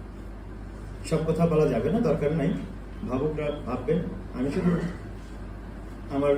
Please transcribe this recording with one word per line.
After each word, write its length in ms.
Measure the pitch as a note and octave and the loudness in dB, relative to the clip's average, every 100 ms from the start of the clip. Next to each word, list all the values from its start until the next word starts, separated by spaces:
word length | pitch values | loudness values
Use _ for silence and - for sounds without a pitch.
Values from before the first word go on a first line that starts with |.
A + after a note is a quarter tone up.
| - - - - - - - - - - - | -12 -12 -12 -12 -12 -10 -10 -10 -10 -10 -2
সব 80 | D#3+ D#3+ | 0 2
কথা 200 | E3+ E3 | 4 4
বলা 200 | D#3 C#3+ | 6 6
যাবে 260 | B2 C3+ | 4 4
না, 80 | A3 | 4
দরকার 320 | E3 C#3 D3 | 4 4 2
নাই, 200 | D#3+ D3 - - - - - G#2+ | 2 2 0 -4 -10 -12 -8 -4
ভাবুকরা 420 | B2+ D3+ D3+ D3 D3 A2+ | 0 0 0 -2 -4 -4
ভাববেন, 320 | B2 - F3 - - - | -4 0 2 0 -4 -6
আমি 160 | B2+ C#3 | -2 0
শুধু 200 | F#3 F3 E3+ F3 - - - - - - - - - - - - | 2 4 2 0 -6 -10 -12 -12 -12 -10 -10 -12 -12 -12 -12 -4
আমার 240 | C#3 C#3+ | 2 4